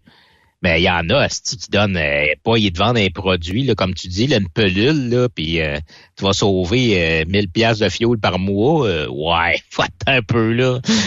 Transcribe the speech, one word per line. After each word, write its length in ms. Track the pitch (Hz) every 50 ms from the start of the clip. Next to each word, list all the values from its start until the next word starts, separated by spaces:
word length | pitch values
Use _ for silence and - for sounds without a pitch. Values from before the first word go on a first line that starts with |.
| _ - - _ _ _ _ _ _ _ _ _ -
Mais 180 | 87 82 82
il 40 | 90
y 40 | 92
en 180 | 87 85 85 85
a, 60 | 123
asti, 400 | 143 110 85 - - - - -
qui 120 | - - -
donnent, 280 | 101 98 104 101 92
euh, 280 | 85 76 73 71 73 76 76 76 - -
pas, 140 | 113 117
ils 140 | 117 104 95
te 80 | 82 90
vendent 180 | 101 117 123
un 120 | 113 98 90
produit, 540 | 80 - 87 98 92 87 82 87 95 127 139
là, 100 | 131 104
comme 180 | 92 95 92 87
tu 140 | - -
dis, 180 | 92 90 98 123
là, 120 | 147 135
une 120 | 107 95 82
pelule, 600 | - 117 107 95 90 98 113 147 160 147 127 117
là, 200 | 120 123 123 120
puis, 320 | - - 78 78 82 82
euh, 160 | 78 73 73 76 78 - - - - _ _
tu 60 | - 95
vas 100 | 98 98
sauver, 640 | - 113 101 95 92 90 85 113 131 123 113 98 87
euh, 260 | 82 80 82 80 80
mille 220 | 85 98 104 104 85
piastres 340 | - 113 113 113 107 104 110
de 60 | 92
fioul 280 | - - 117 117 120 104
par 200 | 107 101 87 90
mois. 480 | 95 101 98 101 110 143 170 151 127
Euh, 200 | 101 85 76 69 58
ouais, 500 | 64 71 78 85 85 82 85 85 78 - -
<laughs> 40 | _
faut 140 | - - 135
attendre 340 | - - - - - 139
un 40 | 123 110
peu, 300 | - - 120 113 113 117
là. 260 | 120 131 127 123 123 123 - 226 214 190